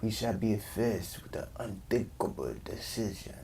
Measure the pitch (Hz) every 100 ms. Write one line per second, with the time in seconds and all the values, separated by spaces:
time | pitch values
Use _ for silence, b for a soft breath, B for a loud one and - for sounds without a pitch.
0 | 110 107 117 98 110 107 - - 117 101
1 | 87 - - - - - 117 95 - 120
2 | 110 - - - 64 - - 101 - -
3 | 110 92 - -